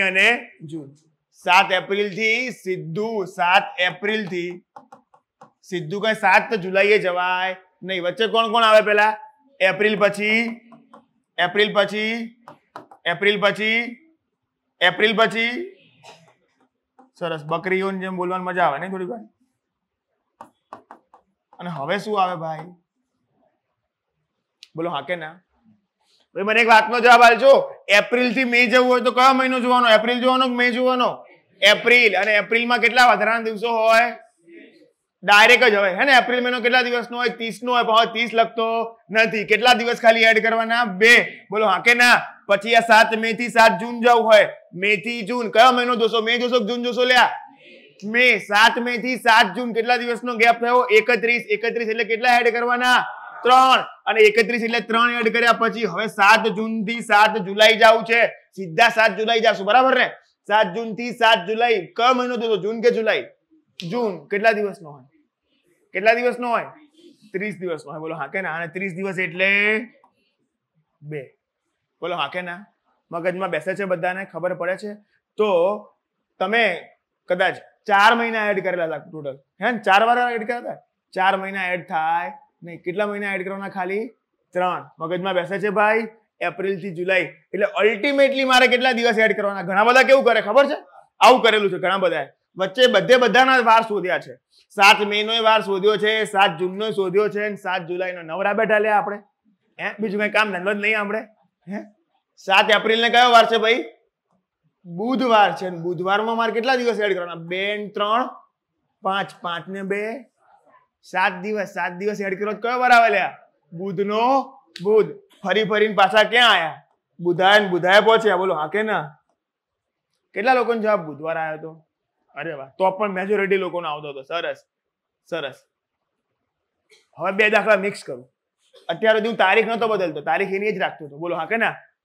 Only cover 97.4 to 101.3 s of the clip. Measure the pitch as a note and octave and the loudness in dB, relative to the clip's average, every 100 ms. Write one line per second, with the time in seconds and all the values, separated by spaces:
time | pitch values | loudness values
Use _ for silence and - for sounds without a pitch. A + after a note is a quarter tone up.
97.4 | G#3 G3 F#3+ F#3 E3 F3+ F#3 F3+ D#3+ E3+ | -8 -8 -6 -6 -6 -8 -8 -10 -10 -6
98.4 | G3+ G#3 G#3+ G#3+ G#3+ G#3 G3+ G#3 - _ | -4 -2 0 0 2 0 -2 -8 -14 _
99.4 | _ _ _ - F#3+ G#3+ G#3 G#3 G#3 G#3 | _ _ _ -12 -12 -8 -6 -4 -2 0
100.4 | G#3+ F3+ F#3+ G#3 G#3 A3 G3+ G#3+ G#3+ | -2 -4 -4 -4 -2 -4 -4 -8 -10